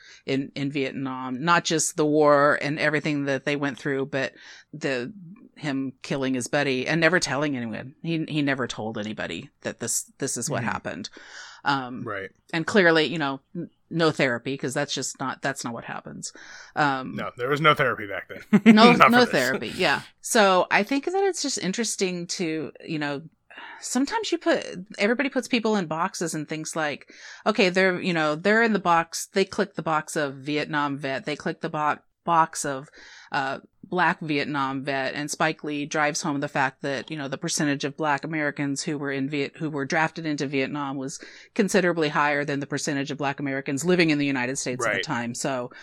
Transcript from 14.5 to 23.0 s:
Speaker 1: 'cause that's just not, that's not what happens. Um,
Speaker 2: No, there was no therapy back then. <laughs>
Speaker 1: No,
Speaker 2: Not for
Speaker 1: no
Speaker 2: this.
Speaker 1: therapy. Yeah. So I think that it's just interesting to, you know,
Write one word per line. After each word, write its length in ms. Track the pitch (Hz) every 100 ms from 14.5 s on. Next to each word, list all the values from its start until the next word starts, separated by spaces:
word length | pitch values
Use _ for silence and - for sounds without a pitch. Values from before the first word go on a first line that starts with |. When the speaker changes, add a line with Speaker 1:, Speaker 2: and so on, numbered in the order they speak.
| 135
Speaker 1:
'cause 160 | 143
that's 200 | 127 147 -
just 240 | 127 -
not, 220 | 131 -
that's 200 | 143 135
not 100 | 240
what 100 | 233
happens. 500 | - - - - - - - - - -
Um, 400 | 147 131 131 107
Speaker 2:
No, 140 | 101 -
there 120 | 123
was 120 | 143
no 140 | 156 147
therapy 320 | 135 107 104
back 220 | 92 -
then. 320 | 95 - 202
<laughs> 120 | 220 214
Speaker 1:
No, 180 | 240
Speaker 2:
Not 100 | 226 -
for 20 |
Speaker 1:
no 80 | 240 240
Speaker 2:
this. 40 |
Speaker 1:
therapy. 420 | 165 127 131 110 113
Yeah. 260 | 175 139 - _
So 440 | - 233 196 185 -
I 100 | 175
think 240 | 202 277 311
that 180 | 381
it's 200 | 392 349
just 160 | 277 -
interesting 640 | 180 190 226 - 185 180 175
to, 440 | - 170 156 143 -
you 140 | -
know, 240 | 156